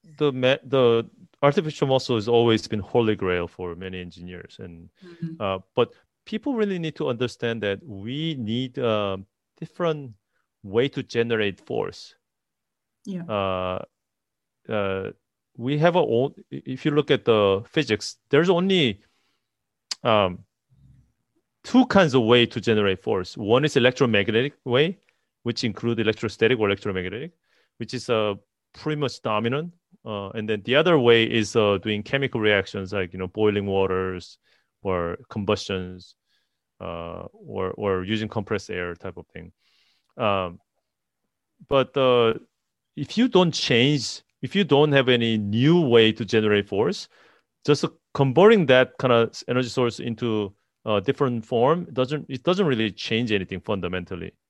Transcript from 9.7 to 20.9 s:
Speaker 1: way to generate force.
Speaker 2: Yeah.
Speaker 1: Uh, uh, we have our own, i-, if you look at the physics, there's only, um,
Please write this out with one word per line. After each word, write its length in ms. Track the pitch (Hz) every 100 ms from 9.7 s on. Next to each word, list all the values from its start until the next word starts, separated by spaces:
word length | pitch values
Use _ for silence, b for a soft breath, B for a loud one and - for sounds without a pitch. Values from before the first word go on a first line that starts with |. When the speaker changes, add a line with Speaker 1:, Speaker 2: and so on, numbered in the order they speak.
| - 170 156 135 104 _ _ _ _
Speaker 1:
way 260 | 98 107 139
to 120 | -
generate 600 | - 117 117 110 104 90
force. 400 | - 57 50 - - _ _ _ _ _ _ _ _ _ -
Speaker 2:
Yeah. 180 | 185
Speaker 1:
Uh, 560 | 170 107 98 92 92 92 - _ _ _ _ _ _ _ -
uh, 440 | 110 98 95 98 - _ _ _ -
we 220 | 120 147
have 180 | 170 180
our 120 | 127 113
own, 160 | 135 - -
i-, 120 | 139 - 131
if 80 |
you 60 | 151
look 220 | 147 147
at 140 | 139 -
the 360 | 110 101 98 117
physics, 440 | - 127 107 - - _
there's 180 | 139 175
only, 540 | 175 190 190 131 101 _ _ _ _ _ _ _ _ _ -
um, 360 | 123 107 95 90 _ _ _ _ _